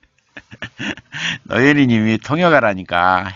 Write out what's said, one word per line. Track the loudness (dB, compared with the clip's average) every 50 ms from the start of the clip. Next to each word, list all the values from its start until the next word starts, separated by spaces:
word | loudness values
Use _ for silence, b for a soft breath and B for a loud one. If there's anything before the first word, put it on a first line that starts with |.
| _ _ _ _ _ _ _ -20 -20 _ -18 -18 -18 -18 -14 -10 -10 -10 -10 -12 _ _ B B B B -8 B -8
노현이님이 | -4 0 2 2 4 4 4 4 2 2 2 2 0 0 -2
통역하라니까 | -2 -4 -2 0 2 2 4 4 2 2 -2 -4 -6 -4 -2 0 2 2 2 0 -2 -6 -6